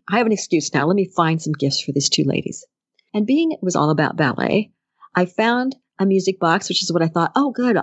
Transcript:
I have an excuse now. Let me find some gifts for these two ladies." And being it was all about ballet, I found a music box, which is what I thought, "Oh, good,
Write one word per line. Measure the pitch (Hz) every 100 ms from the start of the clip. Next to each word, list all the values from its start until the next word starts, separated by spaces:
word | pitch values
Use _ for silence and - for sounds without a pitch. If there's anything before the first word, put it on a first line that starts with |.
| -
I | 208
have | 226
an |
excuse | 202 - 165 147
now. | 143 147
Let | 202
me |
find | 185 - 160 160
some | 156
gifts | 147 139 -
for | -
these | 143 -
two | -
ladies." | 139 - - - - _ _ _ _
And | 208 214
being | 285 330
it | 294
was | 185 156
all | 151
about | 156 151 165
ballet, | 143 - 64 208 214 _ _ _ -
I | 180 180
found | - 226 240 262 262 _ -
a | 196
music | 190 185 190
box, | 170 185 -
which | 180
is | 180
what | 165
I | 165
thought, | 170 165 254
"Oh, | 277
good, | - 247 190